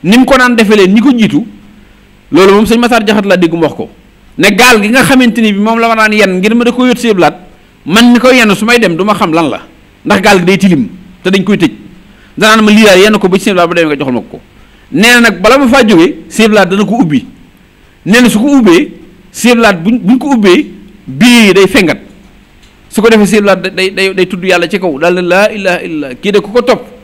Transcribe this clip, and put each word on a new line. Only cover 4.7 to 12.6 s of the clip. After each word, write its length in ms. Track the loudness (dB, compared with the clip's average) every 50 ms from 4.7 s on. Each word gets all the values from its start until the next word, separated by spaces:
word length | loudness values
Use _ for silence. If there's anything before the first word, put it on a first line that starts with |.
| 2 0 0
gi 60 | 0
nga 140 | 0 0 0
xamante 340 | 2 2 2 2 2 0 0
ni 120 | -2 -2 0
bi 60 | -2
moom 180 | -2 -2 -2 0
la 100 | 0 -2
ma 60 | 0
daan 180 | 0 0 0 0
yenn 260 | 0 0 0 -2 -2
ngir 160 | -2 0 0
ma 100 | 0 0
da 80 | 0 0
ko 140 | 0 0
yót 120 | 0 0 0
Sëñ 120 | 0 -2
Abdou 100 | 0 2
Lahad, 160 | 0 0 -2 -4 -20 -20 -20 _ _ _ _ _ _
man 260 | -4 0 2 4 4 4
mi 60 | 4
koy 180 | 2 2 2
yenn 180 | 2 2 0 0
su 100 | -2 -2
may 140 | -2 0 0
dem 180 | 0 -2 -2
du 80 | -2 -2
ma 100 | -2 -2
xam 180 | -2 -2 -2 -2
lan 160 | -2 -2 -2
la, 100 | -6 -8 -14 -18 -20 _ _ _ _ _ _
ndax 160 | -4 -2 0 0
gaal 160 | 2 0 2
gi 40 | 2
day 140 | 0 -2 0
tilim 300 | 2 0 0 0 -2 -6 -8 -18 -20 -20 -20 -8 -6
te 80 | -4
dañ 140 | -2 -2 0
koy 120 | -2 -2 0
tëj. 120 | -2 -4 -4 -6 -20 -20 -20 -20 -20 -20 -20 _ -20 -18 -6
Danaan 280 | -2 0 2 2 2